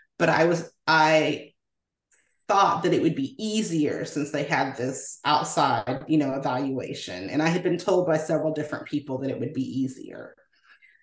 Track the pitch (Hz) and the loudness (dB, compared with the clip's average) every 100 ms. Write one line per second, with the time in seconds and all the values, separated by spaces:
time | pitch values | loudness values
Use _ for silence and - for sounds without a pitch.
0 | _ _ 165 151 165 170 - _ - 160 | _ _ 2 4 4 2 -4 _ 2 4
1 | 156 156 147 151 - _ _ _ _ _ | 6 6 4 -2 -8 _ _ _ _ _
2 | _ - _ _ _ 196 185 160 175 127 | _ -20 _ _ _ 4 4 4 2 2
3 | 156 139 135 - 214 214 175 165 147 - | 2 0 -4 -4 -4 -2 0 0 0 0
4 | 165 151 143 - - 147 135 127 127 139 | -4 -4 -4 -4 0 0 0 -2 -6 -4
5 | - - - 151 165 - 143 117 107 135 | -8 -6 2 2 2 2 2 2 -2 -6
6 | - 156 139 135 139 127 139 135 92 - | 0 2 2 -2 -2 -2 -4 -6 -6 -10
7 | - 90 98 147 160 175 175 170 - 185 | -10 -10 -4 0 2 2 0 -2 2 0
8 | 170 156 - 160 156 151 - - - 147 | 2 0 0 -2 -2 -4 -6 -8 -6 -6
9 | - 131 135 123 123 143 123 120 127 - | -6 -6 -4 -4 -6 -6 -6 -2 -4 -6
10 | - - - - _ _ _ _ _ _ | -14 -16 -16 -20 _ _ _ _ _ _